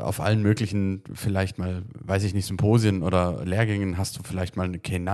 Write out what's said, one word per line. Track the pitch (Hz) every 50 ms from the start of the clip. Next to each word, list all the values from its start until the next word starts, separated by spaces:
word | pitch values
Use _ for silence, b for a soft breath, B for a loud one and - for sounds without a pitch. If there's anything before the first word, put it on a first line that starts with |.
auf | 55 62 98 -
allen | 78 101 107 107
möglichen, | 104 101 107 - 117 92 101 104 98 95 95 98 - -
vielleicht | - - - 107 98 95 98 98 - -
mal, | 90 92 92 92 95 - - -
weiß | - - 98 98
ich | 104 98
nicht, | 90 101 92
Symposien | - 92 90 104 104 113 117 113 107 95 92
oder | 78 92 92 90 90 90 85 - -
Lehrgängen | 90 92 107 117 107 104 101 98 95 85 87
hast | 98 - - -
du |
vielleicht | - - 101 92 92 90 -
mal | 92 92
eine | 92 90 85 - - 95 87 87 92